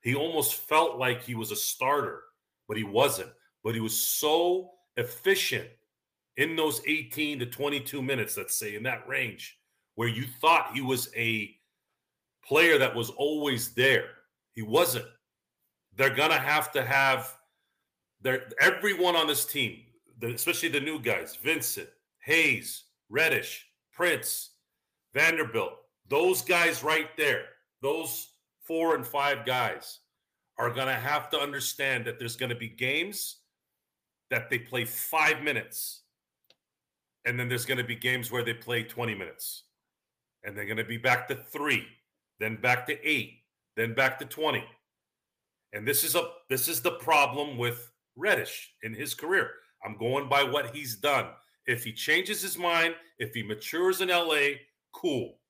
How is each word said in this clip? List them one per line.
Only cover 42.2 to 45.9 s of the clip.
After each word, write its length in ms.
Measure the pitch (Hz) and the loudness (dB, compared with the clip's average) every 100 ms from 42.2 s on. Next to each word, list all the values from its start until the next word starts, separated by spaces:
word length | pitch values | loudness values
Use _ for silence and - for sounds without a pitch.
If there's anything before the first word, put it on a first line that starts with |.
| _ _ | _ _
then 160 | 110 110 | -4 0
back 280 | 123 123 120 | 0 0 0
to 220 | 147 156 | -4 0
eight, 340 | 147 104 - _ _ _ - | 0 -2 -12 _ _ _ -2
then 180 | 117 | -2
back 240 | 117 131 131 | 2 2 2
to 60 | |
twenty. 400 | 143 - 156 120 - - _ _ _ _ _ _ _ _ _ | -10 -2 0 0 -4 -18 _ _ _ _ _ _ _ _ _
And 140 | 104 | -6
this 160 | 107 | -2